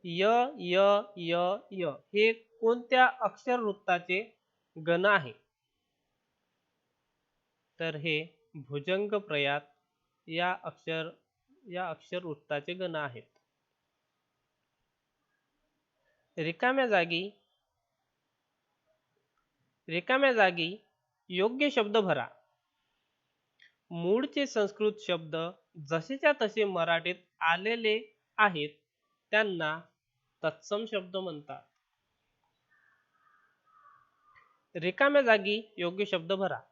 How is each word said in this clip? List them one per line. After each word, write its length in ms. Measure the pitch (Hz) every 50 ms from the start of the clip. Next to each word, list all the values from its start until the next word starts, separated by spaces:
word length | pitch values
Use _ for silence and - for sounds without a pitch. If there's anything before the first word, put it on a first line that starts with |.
| -
य, 420 | 180 170 175 190 214 233 240 247 269 311 233
य, 420 | 180 175 180 185 196 202 202 202 - - -
य, 380 | 180 170 165 170 175 175 180 202 - - _
य 140 | 196 190 170
हे 480 | 156 131 - _ _ - 208 214 226 226
कोणत्या 720 | 226 _ _ _ _ 226 226 240 247 240 - 262 254 254 240 - -
अक्षर 380 | 226 196 - - - 254 247 247
वृत्ताचे 760 | 226 208 196 - _ 190 180 175 175 - 180 190 226 - _ _ _ _ _ _ _ _ _ 160 156
गण 180 | 165 170 175 185
आहे? 280 | 208 208 190 143 123 107 _ _ _ _ _ _ _ _ _ _ _ _ _ _ _ _ _ _ _ _ _ _ _ _ _ _ _ _ _ _ _ _ _ _ _ _ _ _ _ _ _ _ _ _ _ _ _ _ _
तर 160 | 165 165 156
हे 520 | 151 147 165 156 151 160 170 _ _ _ _ _
भुजंग 560 | 151 131 123 143 147 143 180 185 196 208 202
प्रयात 500 | 214 208 202 208 156 143 143 139 143 151 147 _ _ _ _ _ _ _ _ _ _ _ _
या 300 | - 160 170 175 180 185 - -
अक्षर, 460 | 170 - _ _ 165 165 160 160 170 - _ _ _ _ _ _ _ 269 _ 277
या 220 | 214 175 180 185 175
अक्षर 360 | 156 - - - 175 180 180
वृत्ताचे 480 | 165 147 143 _ _ 151 143 147 - 180
गण 220 | 185 185 175 160
आहेत. 280 | 156 147 139 120 113 - _ _ _ _ _ _ _ _ _ _ _ _ _ _ _ _ _ _ _ _ _ _ _ _ _ _ _ _ _ _ _ _ _ _ _ _ _ _ _ _ _ _ _ _ _ _ _ _ _ _ _ _ _ _ _ _ _ _ _ _ _ _
रिकाम्या 500 | 180 156 160 170 - 247 247 262 269 262
जागी, 420 | 240 208 185 170 170 170 165 190 208 - _ _ _ _ _ _ _ _ _ _ _ _ _ _ _ _ _ _ _ _ _ _ _ _ _ _ _ _ _ _ 640 640 _ _ _ _ _ _ _ _ _ _ _ _ _ _ _ _ _ _ -
रिकाम्या 440 | 160 175 175 - 254 269 277 269 254
जागी 440 | 220 202 185 175 170 160 170 196 220 _ _ _ _ _ _ _ _ _ _
योग्य 400 | 180 180 190 226 247 269 294 285
शब्द 280 | 277 247 214 208 208
भरा. 300 | 226 202 185 151 135 117 - - _ _ _ _ _ _ _ _ _ _ _ _ _ _ _ _ _ _ _ _ _ _ _ _ _ - _ _ _ _ _
मूळचे 560 | 175 170 170 180 208 240 269 285 - 294 277
संस्कृत 460 | 269 - 226 208 196 202 - 214 214 208 208
शब्द 360 | - - 180 165 165 156 156 160 165 175 185 _ _ _ _ 165 147
जसेच्या 440 | 135 165 165 160 - 269 269 - 294 285 285
तसे 220 | - 208 214 220 208
मराठीत 520 | 202 185 170 165 165 170 165 160 175 180 175 _ _ _ _
आलेले 600 | 170 165 170 175 190 220 233 233 226 214 214 226 - - _ _ _ _ _
आहेत, 320 | - 214 202 175 156 147 151 - _ _ _ _ _ _ _ _ _ _ _
त्यांना 500 | 208 214 220 202 185 165 160 151 156 165 165 _ _ _ _ _ _ _ _ _ _ _ -
तत्सम 420 | 160 - - - - 208 208 226
शब्द 300 | 214 220 196 185 180 185
म्हणतात. 460 | 190 190 180 156 147 147 - 135 - _ _ _ _ _ _ _ _ _ _ _ _ _ _ _ _ _ _ _ _ _ _ _ _ _ _ _ _ _ _ _ _ _ _ _ _ _ _ _ _ _ _ _ 1077 1077 - - _ _ _ _ _ _ _ _ - _ _ _ _ _ _ _
रिकाम्या 460 | 175 156 180 185 - 269 285 285 285
जागी 520 | 269 233 220 208 190 202 208 220 220 - _
योग्य 280 | - 175 170 180 196 208
शब्द 260 | 202 196 175 160 165 196
भरा. 260 | 190 196 180 139 113 - _